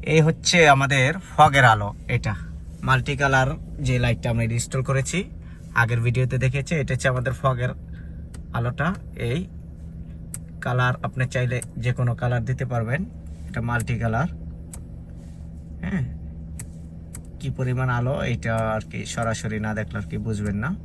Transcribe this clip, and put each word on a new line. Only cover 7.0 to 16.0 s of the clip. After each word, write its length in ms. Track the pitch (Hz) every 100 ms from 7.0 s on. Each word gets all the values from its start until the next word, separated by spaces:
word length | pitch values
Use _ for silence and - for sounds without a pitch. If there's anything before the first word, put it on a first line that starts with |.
| 135
আমাদের 200 | 127 123 127
ফগের 280 | 139 123 123 - - - - - - - -
আলোটা। 340 | - 117 127 151 202 - -
এই 240 | 117 143 185 - - - - - - - - - - -
কালার 320 | 127 123 123 123
আপনি 200 | - 127 123
চাইলে 240 | 127 123 123 - -
যে 140 | 120
কোনো 180 | 123 123 117
কালার 300 | 120 123 113
দিতে 160 | 127 127
পারবেন, 360 | 120 113 143 196 - - - -
এটা 140 | -
মাল্টি 340 | 117 120 117 117
কালার। 280 | 117 113 165 - - - - - - - - - - - - - - -
হ্যাঁ, 200 | - -